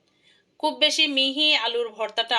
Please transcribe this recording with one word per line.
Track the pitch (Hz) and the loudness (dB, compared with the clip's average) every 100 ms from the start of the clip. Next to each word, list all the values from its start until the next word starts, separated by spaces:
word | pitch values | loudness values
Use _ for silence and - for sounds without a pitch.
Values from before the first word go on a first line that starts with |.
| _ _ _ _ _ _ | _ _ _ _ _ _
খুব | 302 254 | -4 2
বেশি | 302 302 302 269 | 2 2 0 2
মিহি | 269 269 302 277 233 | 0 0 2 2 0
আলুর | 233 226 214 | -4 -4 -6
ভর্তাটা | 214 - 226 | -4 -4 -2